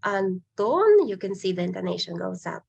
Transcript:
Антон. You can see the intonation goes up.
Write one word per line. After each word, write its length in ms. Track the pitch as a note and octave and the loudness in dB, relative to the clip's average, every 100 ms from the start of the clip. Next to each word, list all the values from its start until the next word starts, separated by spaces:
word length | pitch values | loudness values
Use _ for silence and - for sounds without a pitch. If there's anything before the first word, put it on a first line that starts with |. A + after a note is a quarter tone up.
Антон. 1040 | G3 G3 G3 F#3 _ - G#3 D#4+ G#4+ G#4 C#4+ | -2 0 -2 -4 _ -4 0 4 6 6 6
You 80 | F#3+ | -2
can 180 | G3 | -6
see 180 | F#3+ F#3+ | -4 -4
the 100 | F3+ | -2
intonation 540 | F3 F#3 F#3 F3+ - E3+ | -4 -4 -4 -4 -4 -6
goes 300 | F#3 F#3 E3+ | -6 -6 -10
up. 180 | D#3+ | -12